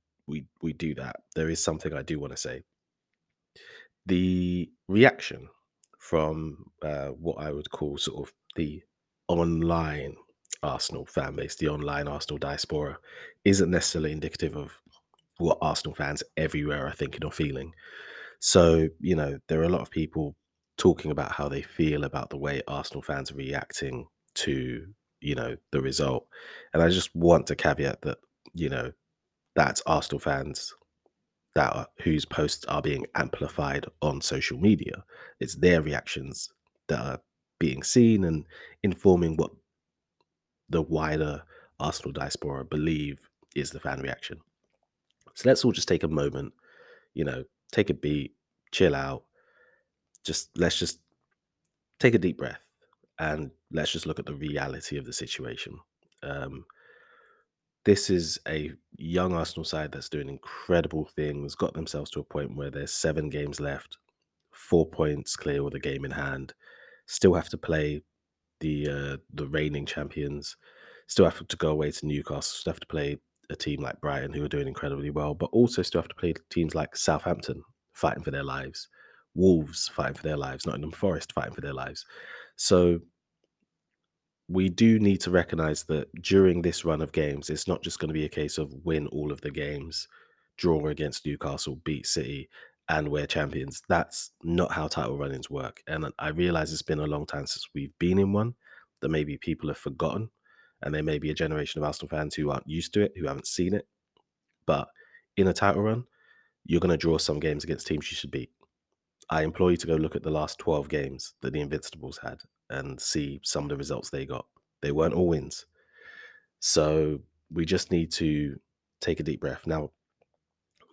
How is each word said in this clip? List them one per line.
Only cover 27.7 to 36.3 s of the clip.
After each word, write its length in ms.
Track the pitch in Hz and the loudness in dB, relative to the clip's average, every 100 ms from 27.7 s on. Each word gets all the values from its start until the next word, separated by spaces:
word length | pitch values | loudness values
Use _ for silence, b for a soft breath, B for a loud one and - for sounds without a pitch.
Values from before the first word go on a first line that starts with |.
| 71 69 - | 2 0 -2
that, 160 | - 127 _ _ - | -6 -8 _ _ -16
you 140 | 170 147 | -6 -4
know, 240 | 131 123 - _ _ _ _ _ - | -4 -6 -12 _ _ _ _ _ 2
that's 260 | 69 - - | 2 2 2
Arsenal 340 | 80 - 69 | 0 0 -2
fans 540 | - 69 - - - - _ _ _ _ _ _ _ | -2 -2 -4 -8 -10 -14 _ _ _ _ _ _ _
that 200 | 80 69 | 2 2
are, 140 | - - - | 0 -6 -4
whose 240 | - 78 - | 2 2 0
posts 400 | - 76 - - | 0 0 0 -2
are 160 | - | -2
being 240 | 73 127 - - | -2 -4 -4 -4
amplified 720 | - - 73 - 143 71 - - | -4 -4 -4 -2 -2 -4 -6 -4
on 180 | - 67 | -2 -2
social 400 | - - - - | -2 -2 -2 4
media. 460 | 101 101 - - B B B B | 6 6 2 -10 B B B B
It's 160 | 196 139 | -6 4
their 260 | - 82 | 6 6
reactions 680 | 76 - - 71 67 | 4 -2 -4 -8 -8